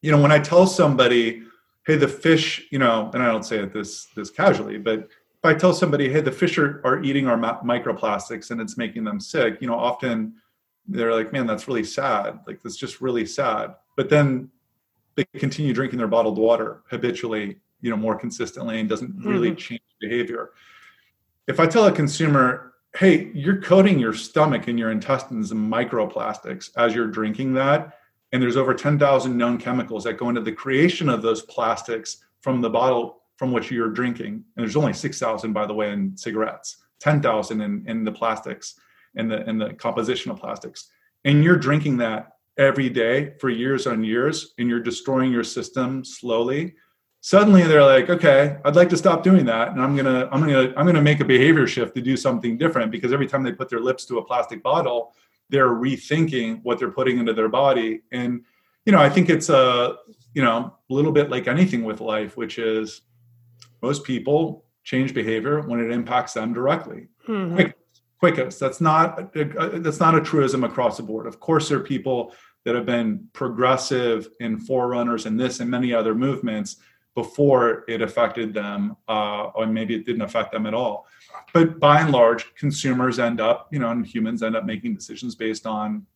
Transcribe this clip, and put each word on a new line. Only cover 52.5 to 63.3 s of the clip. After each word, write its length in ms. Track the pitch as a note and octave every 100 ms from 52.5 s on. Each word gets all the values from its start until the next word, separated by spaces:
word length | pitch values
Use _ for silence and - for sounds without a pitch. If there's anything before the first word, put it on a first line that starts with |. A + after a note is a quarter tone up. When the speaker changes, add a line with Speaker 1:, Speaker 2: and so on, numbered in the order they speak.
| A2+
Speaker 1:
different," 340 | D#3+ C3+ A2
because 220 | A2+ B2
every 140 | C3+ C3
time 160 | C#3
they 100 | C3
put 160 | F#2+ -
their 120 | A#2
lips 240 | A#2+ C3 -
to 120 | A#2+
a 60 |
plastic 380 | - B2+ D3+ A2+
bottle, 520 | B2+ D#3+ D3 A#2+ A2+ _ _ _ _
they're 220 | C#3 B2+
rethinking 880 | A#2 B2+ C3 - D#3 D#3+ C3 A2+ A2
what 160 | A#2+ A#2
they're 120 | B2
putting 280 | - C3 B2
into 140 | A#2
their 140 | A2 A2
body. 540 | A#2+ C#3 B2+ A2+ A2 _
And, 320 | B2 B2 A#2+ _ _ _ _ -
you 60 |
know, 80 | G3
I 100 | C#3
think 180 | F#3+ F3
it's 220 | D#3 -
a, 460 | C#3 B2+ B2 A#2+ - - - _
you 100 | B2+
know, 320 | B2+ A2+ B2+ _ _
a 40 |
little 180 | C3+ D#3
bit 160 | D3 C#3+
like 180 | B2+ A#2+
anything 380 | C#3 F#3 A#2+
with 160 | A2+ G#2+
life, 380 | A2+ G#2+ G2+ B2
which 200 | A2 -
is 440 | A2+ A2 G#2+ - _ _ _